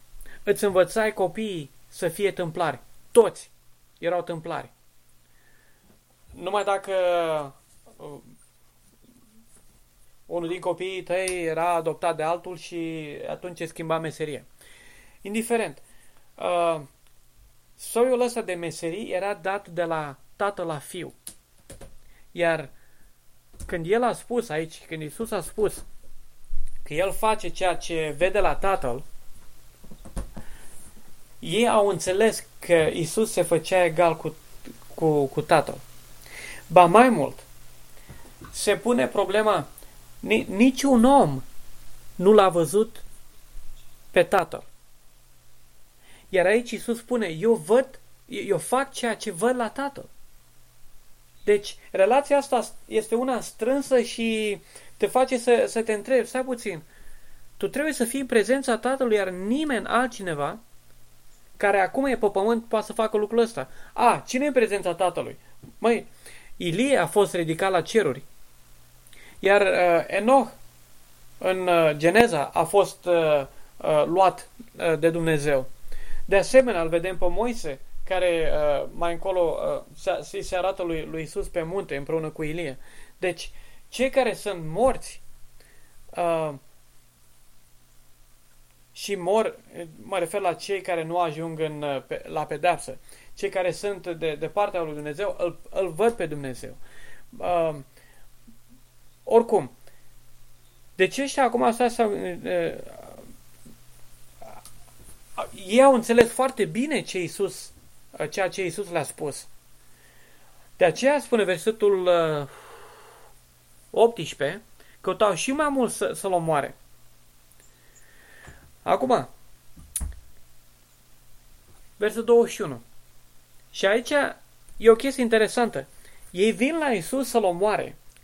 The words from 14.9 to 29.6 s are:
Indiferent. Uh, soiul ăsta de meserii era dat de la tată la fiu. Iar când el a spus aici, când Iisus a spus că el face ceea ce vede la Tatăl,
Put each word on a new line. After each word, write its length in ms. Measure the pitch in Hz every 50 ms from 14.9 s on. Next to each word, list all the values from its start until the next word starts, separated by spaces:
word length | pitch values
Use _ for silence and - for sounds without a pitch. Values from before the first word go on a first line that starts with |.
| - - - - - -
Indiferent. 640 | - 196 208 226 220 - 233 226 214 170 - - - - - - - - - - - - -
Uh, 460 | - - 180 180 175 170 170 165 156 147 139 _ _ _ - - - - - _ - - - _ - _ _ - -
soiul 420 | - - - 226 240 262 254 240
ăsta 220 | 247 240 233 233 220
de 120 | - 180
meserii 580 | 170 170 165 160 - - 165 165 202 226 - 185
era 220 | 180 185 202 208
dat 340 | 180 160 190 190 202 202 -
de 160 | 170 165 170
la 320 | 165 165 160 151 147 135 - - - -
tată 260 | - 208 202 202 - 180
la 160 | 165 160 143
fiu. 360 | - - - 180 175 - - - _ - - - _ _ _ - - - - - - - - - - - - - - -
Iar 380 | - 170 170 165 165 156 143 135 - - - - - - - - - _ _ - - - _ _ - - -
când 200 | - 185 175 160 165
el 140 | 202 233 247
a 100 | 233 175
spus 360 | - - - 233 247 - -
aici, 360 | 151 156 165 160 - - -
când 160 | - 160 156 156
Iisus 280 | 151 - - 233 220
a 100 | 220 190
spus 440 | 165 - - - 214 190 - - - - - - - - - - - - - - - - - - - - - - -
că 120 | - 147
el 180 | 151 185 196 -
face 360 | - - 220 220 214 - 175
ceea 280 | 160 - 185 180 170
ce 380 | 170 - - 170 160 156 156 143
vede 240 | 139 175 190 - 208
la 140 | 190 170 147
Tatăl, 480 | - - 196 190 180 - 127 120 131 - - - - - - - - - - - -